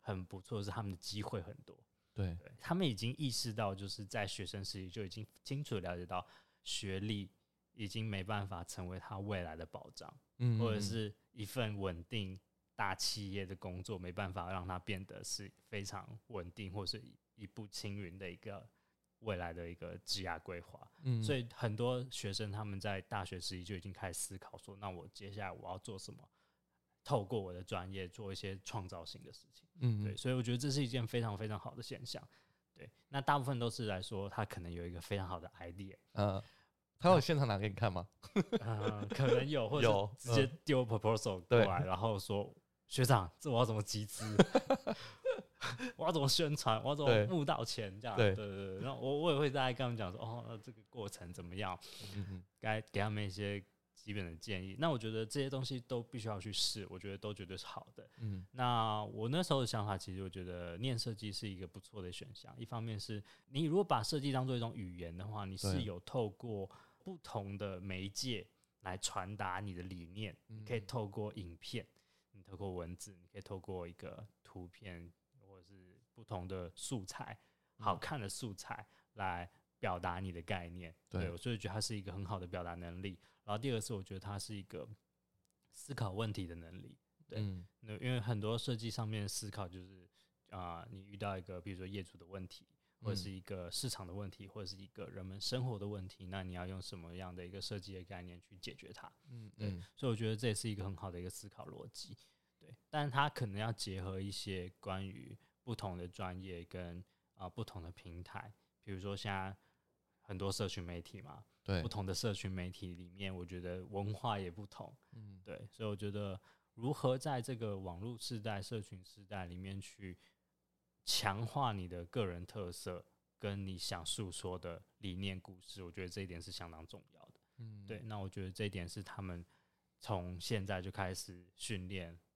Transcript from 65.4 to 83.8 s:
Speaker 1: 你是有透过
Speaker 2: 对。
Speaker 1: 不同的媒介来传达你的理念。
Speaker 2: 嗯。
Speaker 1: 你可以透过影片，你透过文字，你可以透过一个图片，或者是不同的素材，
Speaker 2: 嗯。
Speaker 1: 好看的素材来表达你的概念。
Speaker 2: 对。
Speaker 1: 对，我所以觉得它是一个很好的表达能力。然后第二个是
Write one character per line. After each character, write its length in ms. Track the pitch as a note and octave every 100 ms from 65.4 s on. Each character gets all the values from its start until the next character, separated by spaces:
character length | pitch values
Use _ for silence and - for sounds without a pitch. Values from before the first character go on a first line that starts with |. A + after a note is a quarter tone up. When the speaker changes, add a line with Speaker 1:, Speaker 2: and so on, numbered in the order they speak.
| G2
Speaker 1:
你 120 | F#2
是 260 | G2+ F#2+
有 160 | A2 F2
透 280 | - C3 G#2+
过 380 | - A#2+ G#2 F#2+
Speaker 2:
对。 80 | - - _ -
Speaker 1:
不 100 | F3+
同 340 | - A2+ G2 G2
的 220 | G2+ F#2
媒 300 | G2 F#2 G2
介 360 | - C3 G#2+ - _ _ _
来 160 | F#2 F#2
传 400 | - G#2 F#2 G#2
达 240 | F#2+ F#2
你 120 | G2+
的 80 | F2+
理 240 | F2+ F2+ E2
念。 300 | F#2+ G#2+ D#2+ -
Speaker 2:
嗯。 100 | G#2+
Speaker 1:
你 60 | G#2+
可 100 | A#2
以 60 |
透 260 | G2+ B2+ G#2
过 240 | G#2 G#2+ G#2+
影 200 | F2+ E2+
片， 320 | - A#2+ - _ _ _ _
你 100 | G#2
透 140 | F2+ F#2+
过 120 | G2
文 200 | F2+ E2+ F2+
字， 180 | - F#2
你 40 | F2
可 100 | G2+
以 40 |
透 160 | - F#2+
过 300 | - F#2 F2
一 60 |
个 340 | F2 F#2 - G#2+ _
图 240 | - F#2+ F2
片， 420 | - G2+ F2 E2+ - _ C3+
或 180 | F#2+ F#2+
者 60 | F2
是 320 | G2 F2+ - _
不 80 | -
同 240 | - G2+ F2+
的 240 | F#2+ F2 -
素 300 | - B2 F#2
材， 340 | - - A2+ _ _ _ -
Speaker 2:
嗯。 80 | G#2+
Speaker 1:
好 100 | F#2
看 240 | - D3
的 80 | G2
素 260 | - A2+
材 320 | F#2+ - - - _ _
来 360 | G#2+ F#2+ F2 F2 - _ _
表 180 | A2 F2+
达 220 | F2+ F2
你 140 | F#2+
的 80 | E2+
概 260 | D#2+ F#2+ E2+
念。 260 | F2 E2+ - _
Speaker 2:
对。 140 | F#2+
Speaker 1:
对， 100 | F#2+
我 60 | E2+
所 120 | B2
以 80 | A2+
觉 120 | G#2
得 40 | G#2
它 40 |
是 160 | - G#2+
一 60 |
个 100 | F#2+
很 140 | F#2 F#2+
好 120 | G2
的 80 | F2
表 160 | F2+
达 140 | F2 E2+
能 260 | E2+ F2
力。 160 | G2 F2 - _ -
然 100 | G#2+
后 20 |
第 140 | C3
二 40 |
个 40 |
是 140 | A2+